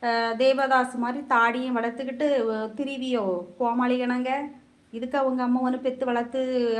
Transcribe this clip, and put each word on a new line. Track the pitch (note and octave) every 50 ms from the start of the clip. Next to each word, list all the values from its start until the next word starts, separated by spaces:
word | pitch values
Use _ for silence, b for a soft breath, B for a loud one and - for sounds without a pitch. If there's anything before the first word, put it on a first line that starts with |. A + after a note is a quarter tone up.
| B3
அ, | A#3 A3+ A#3 A#3 A3+ A3+
தேவதாஸ் | A3+ B3+ C4 C4 C4+ C4+ C4 C4+ B3+ B3 B3 B3
மாதிரி | A#3+ A#3 A#3+ B3 C#4+ -
தாடியும் | - C4 A#3 A#3 A#3+ A#3+ B3+ B3+ C4 B3
வளர்த்துக்கிட்டு, | A3+ A#3 A#3 A#3+ C4 C4 C4 B3 B3+ D4+ D4 C#4 B3+ A3+ A3+
அ, | A3 G#3+ A3 A3 A3
திரிவியோ | - C#4 C#4 C#4 B3+ C4 B3+ B3 A3+ G3+ F#3+ F3+ F3 F3+ - -
கோமாளி | - B3 A#3 A#3 B3 B3 B3 B3 B3+
கணங்க. | B3 B3 B3 B3 B3+ B3+ C4+ C#4+ D4 D4 - - _ _ _ _ _ -
இதுக்கு | A3+ A3+ B3+ B3+ C#4+
அவங்க | C#4 C4+ C4 B3+ B3+ B3
அம்மா | B3 B3 A#3 B3 B3+
ஒண்ணு | B3+ B3+
பெத்து | B3+ B3+ B3+ B3+ C4
வளர்த்து | B3 A#3+ A#3+ A#3+ A#3+ - C4 C4 B3+ B3+ B3 A#3+ A#3 A3+